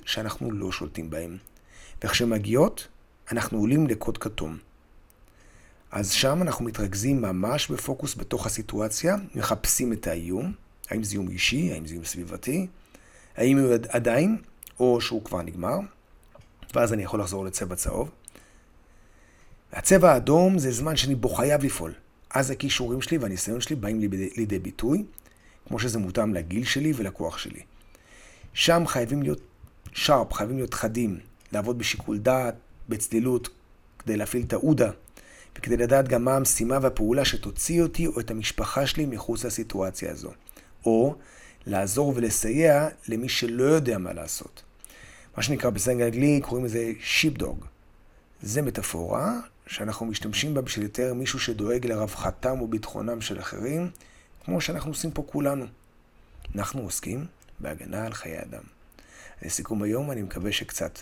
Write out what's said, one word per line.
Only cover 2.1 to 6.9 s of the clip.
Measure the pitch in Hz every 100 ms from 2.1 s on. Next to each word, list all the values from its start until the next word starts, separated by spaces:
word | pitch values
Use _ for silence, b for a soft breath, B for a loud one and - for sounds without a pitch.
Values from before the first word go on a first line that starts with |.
| - 120 110 101 120 190 - - - _ _ -
אנחנו | 113 110 113
עולים | 104 143 151
לקוד | 110 - 110
כתום. | - - 78 80 - _ _ - _ - - b b b b b b
אז | 101 101
שם | - 131 156
אנחנו | 175 131
מתרכזים | 117 107 104